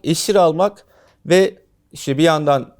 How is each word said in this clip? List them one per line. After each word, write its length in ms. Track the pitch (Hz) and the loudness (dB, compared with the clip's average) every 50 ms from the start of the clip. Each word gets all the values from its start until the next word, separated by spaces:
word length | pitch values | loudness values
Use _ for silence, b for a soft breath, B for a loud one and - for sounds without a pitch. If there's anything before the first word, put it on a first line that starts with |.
| - | -6
esir 320 | 151 165 - - - 196 | -4 -4 -4 -2 0 2
almak 500 | 202 175 160 156 165 190 208 208 - _ b b b b b b b - | 2 2 2 2 0 -2 -4 -4 -8 _ b b b b b b b -4
ve 300 | 151 170 190 190 - - _ _ _ _ _ _ _ | 0 2 2 2 0 -2 _ _ _ _ _ _ _
işte 260 | - - - 147 135 | -20 -12 -8 -6 -2
bir 60 | 139 160 | 0 2
yandan 520 | 165 156 151 151 147 143 131 123 - _ _ | 2 2 0 0 0 0 0 -2 -6 _ _